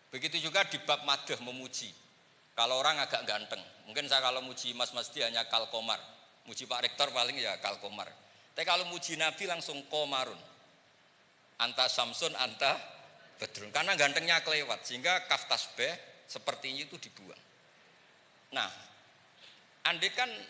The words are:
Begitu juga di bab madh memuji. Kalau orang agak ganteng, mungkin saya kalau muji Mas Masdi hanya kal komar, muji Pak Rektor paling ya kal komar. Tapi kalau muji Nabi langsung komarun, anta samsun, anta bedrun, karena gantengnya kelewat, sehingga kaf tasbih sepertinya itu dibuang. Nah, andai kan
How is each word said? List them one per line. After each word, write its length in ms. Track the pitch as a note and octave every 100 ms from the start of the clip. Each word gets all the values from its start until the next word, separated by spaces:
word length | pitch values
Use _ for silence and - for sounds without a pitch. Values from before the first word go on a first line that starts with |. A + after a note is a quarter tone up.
| _
Begitu 400 | C3 D#3 E3 D#3
juga 160 | F#3 F#3
di 160 | D3
bab 240 | - C#3+ C#3
madh 320 | C#3 - A#2+
memuji. 520 | B2 B2+ B2+ - A2 - - - - _ _ -
Kalau 240 | A#2+ C3
orang 160 | D3 D3+
agak 240 | C3+ A#2+ A#2
ganteng, 360 | G#2 G#2 G#2+ F2+ - G#2+
mungkin 240 | A#2+ C#3+
saya 160 | C3+ B2+
kalau 160 | B2+
muji 320 | B2+ B2 B2
Mas 160 | A#2+ A#2+
Masdi 280 | B2 A2+ C#3
hanya 240 | A#2 A2+ A#2
kal 240 | A2+ A2
komar, 320 | A2+ A2+ G2+ - - - - -
muji 160 | A2 A#2+
Pak 160 | B2
Rektor 320 | A#2+ - C#3+
paling 240 | B2 B2 C#3
ya 240 | A2 F#2
kal 160 | G2+ G2+
komar. 320 | G2 G#2 - - - - - -
Tapi 80 | E3
kalau 240 | F3 F3
muji 320 | F3 - D#3
Nabi 240 | D#3 D3+ F#3+
langsung 400 | E3+ D#3+ C#3+ C#3
komarun, 520 | D3+ C#3+ C3+ A#2+ F#2 - - - - _ _ _ _ _ _ _ -
anta 240 | A#2+ B2 B2+
samsun, 480 | - A#2+ A#2 E3 C#3
anta 320 | B2+ A2 C#3 D#3 - - - - - -
bedrun, 320 | G#2+ - G#2
karena 240 | C#3+ F3
gantengnya 480 | F3+ C#3+ D3+ E3 E3
kelewat, 400 | D#3+ D3+ C3+ G#2+
sehingga 480 | - B2 D#3 F3+ -
kaf 160 | C#3 -
tasbih 640 | A#2 - - C3+ F3 - - -
sepertinya 560 | A#2+ C#3+ C#3 C3+ C3+ D3+
itu 80 | F3
dibuang. 480 | G#2+ - F#2 - - - - - - - - - - - - C3+
Nah, 160 | G2+ - - - - - - - - - - - D#3+
andai 240 | E3+ F#3 -
kan 160 | B3 G#3+